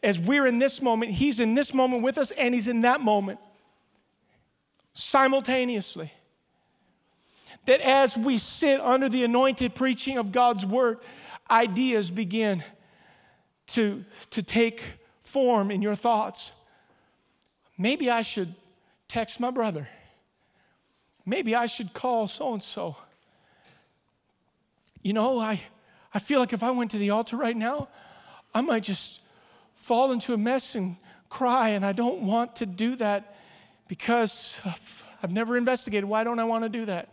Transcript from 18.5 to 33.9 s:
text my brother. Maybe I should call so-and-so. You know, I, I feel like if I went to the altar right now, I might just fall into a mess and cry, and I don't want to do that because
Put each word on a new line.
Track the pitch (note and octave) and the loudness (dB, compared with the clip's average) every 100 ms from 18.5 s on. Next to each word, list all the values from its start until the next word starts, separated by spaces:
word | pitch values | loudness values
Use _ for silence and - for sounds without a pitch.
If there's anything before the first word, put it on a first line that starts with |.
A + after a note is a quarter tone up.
| E3+ _ _ _ _ _ | -8 _ _ _ _ _
text | A#3 A3 - | -6 -6 -4
my | A#3+ | -4
brother. | B3+ A3 D#3+ C#3 - - _ _ _ _ _ _ _ _ _ _ _ - | -2 -2 -2 -10 -16 -20 _ _ _ _ _ _ _ _ _ _ _ -6
Maybe | B3+ B3 A3+ | -4 0 0
I | A#3+ | 0
should | - G3+ | -4 -8
call | - B3+ A#3+ G#3 | -6 -2 0 -2
so-and-so. | - C#4 A3 - - F3 D3 - _ _ _ _ _ _ _ _ _ _ _ _ _ _ _ _ _ _ - | -4 -6 -6 -8 -8 -10 -10 -20 _ _ _ _ _ _ _ _ _ _ _ _ _ _ _ _ _ _ -10
You | - | -4
know, | A3 A3+ C4 | 0 2 0
I, | A3 G3+ - _ _ _ _ | 0 -4 -6 _ _ _ _
I | G#3 | -8
feel | - C#4 | 0 2
like | B3 | 2
if | A3 | 0
I | A3+ | 0
went | B3 A#3 | 0 -2
to | G#3+ | 0
the | G3+ | 0
altar | G#3 A3+ A#3 | 0 -2 -2
right | B3+ A#3 | -2 -2
now, | A3 D4 C#4 - - - - - _ | -2 -4 -6 -12 -20 -20 -20 -20 _
I | A3 | -2
might | C#4 A3+ | 0 0
just | G#3 F#3+ - - _ _ _ _ _ | 0 -6 -6 -12 _ _ _ _ _
fall | _ - A#3+ C4+ | _ 0 2 4
into | B3 - | 0 0
a | A#3 | 0
mess | G#3+ C4 - A#3+ | 2 0 -2 -4
and | F#3 F3 - - _ | -6 -6 -16 -20 _
cry, | - B3+ B3+ A3+ | -2 2 4 2
and | G#3 | 2
I | G3 | 0
don't | G3 A#3+ F#4 | 0 0 0
want | G3+ A3+ A#3+ A#3 | 0 0 -2 -4
to | A3 | -8
do | F3+ A3 B3+ | -2 -2 0
that | G#3+ G3+ G#3 - - - - _ | 0 -2 -4 -20 -20 -20 -20 _
because | _ | _